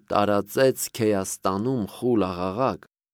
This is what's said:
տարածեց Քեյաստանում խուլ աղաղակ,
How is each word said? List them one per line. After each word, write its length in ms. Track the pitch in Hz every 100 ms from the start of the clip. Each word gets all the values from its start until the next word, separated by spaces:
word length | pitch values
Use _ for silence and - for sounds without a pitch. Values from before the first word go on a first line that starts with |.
տարածեց 840 | - 98 101 101 101 - 131 - -
Քեյաստանում 960 | - 107 101 95 - 98 95 120 131 98
խուլ 380 | - 123 113 92
աղաղակ, 640 | 87 92 101 131 90 - _ _